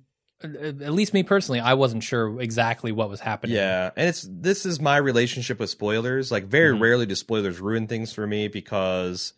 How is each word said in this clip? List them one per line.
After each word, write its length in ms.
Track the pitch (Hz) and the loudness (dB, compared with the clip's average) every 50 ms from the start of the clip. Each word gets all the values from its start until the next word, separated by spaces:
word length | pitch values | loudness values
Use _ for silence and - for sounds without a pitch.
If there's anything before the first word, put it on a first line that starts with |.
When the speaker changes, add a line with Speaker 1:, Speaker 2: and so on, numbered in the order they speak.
| _ _ _ _ _ _ _ _ - | _ _ _ _ _ _ _ _ -14
Speaker 1:
uh, 40 | |
at 440 | 156 147 135 147 156 143 139 143 147 156 | -12 -10 -8 -8 -8 -8 -6 -4 -2 0
least 200 | 190 214 196 - | 0 0 2 2
me 80 | 196 180 | 0 2
personally, 360 | - 196 196 190 - 131 120 | 4 2 2 2 0 -2 0
I 140 | 117 123 131 | 4 4 4
wasn't 280 | 135 135 123 117 113 110 | 4 4 2 2 -2 -4
sure 380 | - 127 120 113 107 107 123 | -2 0 0 0 -2 -4 -6
exactly 500 | 123 113 113 117 117 117 117 - - 120 | -6 -4 0 0 2 2 0 -2 -4 -4
what 160 | 107 110 110 101 | -2 -2 -2 -4
was 100 | 101 98 | -4 -8
happening. 340 | - 113 107 - - 117 117 | -6 -6 -6 -4 -4 -2 0
Speaker 2:
Yeah, 360 | 104 98 95 92 92 92 87 - | 0 2 2 0 0 -2 -4 -2
and 140 | - 151 175 | 0 0 0
it's, 180 | 131 - - 95 | 0 -4 -10 -12
this 360 | 95 85 143 180 202 196 - | -14 -4 0 0 0 0 -2
is 160 | 190 170 135 | -4 -4 0
my 160 | 151 143 143 | 2 4 4
relationship 640 | 143 143 135 120 117 123 123 - 131 120 - 127 101 | 4 4 4 4 4 2 2 0 -6 -4 -6 -4 -4
with 100 | 113 98 | -4 -6
spoilers. 640 | - - 104 104 107 113 113 123 131 135 131 127 | -6 -4 -2 0 0 0 0 -2 -2 -2 -2 -2
Like, 140 | 117 104 92 | -2 -4 -2
very 280 | 95 123 151 165 156 123 | 2 4 6 6 6 6
Speaker 1:
Mm-hmm. 80 | 107 113 | 6 6
Speaker 2:
rarely 220 | 117 120 123 117 | 6 6 4 2
do 100 | 98 95 | 0 -2
spoilers 440 | - - - 113 110 101 95 87 85 | -6 -4 -2 -2 0 0 -2 -4 -4
ruin 260 | 95 104 110 113 113 | -4 -2 -2 -2 -2
things 240 | 104 120 110 113 113 | -4 -4 -6 -6 -8
for 140 | - - 104 | -6 -6 -4
me 200 | 104 104 107 104 104 | -2 -2 -2 -2 -4
because, 840 | 104 101 - - 110 98 95 95 92 92 90 90 90 87 - - - | -4 -8 -8 -4 -2 -2 0 0 0 0 -2 -4 -4 -6 -8 -10 -10